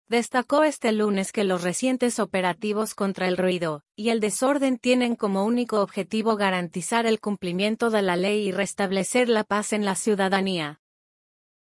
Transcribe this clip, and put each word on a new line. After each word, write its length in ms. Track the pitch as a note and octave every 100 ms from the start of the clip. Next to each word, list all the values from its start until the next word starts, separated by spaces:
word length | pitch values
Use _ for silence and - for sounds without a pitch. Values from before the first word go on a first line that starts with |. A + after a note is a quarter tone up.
| _
destacó 560 | A#3+ A3+ B3+ - C#4+
este 280 | D#4 - A#3
lunes 400 | G#3+ G#3+ G3 F#3+
que 140 | A3 G3
los 180 | F3+
recientes 560 | F3+ F3 C4 B3+ B3 -
operativos 760 | G3 F#3+ F#3 F3+ G#3+ G#3 A3 -
contra 340 | G3 F#3+ F#3
el 80 | F3+
ruido 460 | F#3 F3+ E3 D3 - -
y 140 | A3+
el 100 | A3+
desorden 580 | G#3 - C4 C#4+ C4+ B3
tienen 380 | B3 B3+ A#3+ A3+
como 300 | G#3 G3 G#3
único 360 | A#3+ A#3 G#3
objetivo 540 | F#3+ G3+ F3 A3 G#3+ G#3
garantizar 680 | G3 F#3 E3+ F3+ - A#3 A3+
el 160 | A3
cumplimiento 680 | G#3+ G3 F3+ F3+ G#3 A3 A#3
de 120 | G#3+
la 160 | F#3+ F3
ley 300 | G3 G#3+ G3+
y 40 |
restablecer 800 | F#3+ G3 - F#3+ F#3+ F3+ B3 A#3+
la 160 | G#3+ G#3
paz 260 | G#3 G#3
en 140 | G#3+ G3+
la 100 | F#3
ciudadanía. 840 | A3 G3 F#3+ F#3+ F#3+ F3 D3 D3+ _ _ _ _ _ _ _ _ _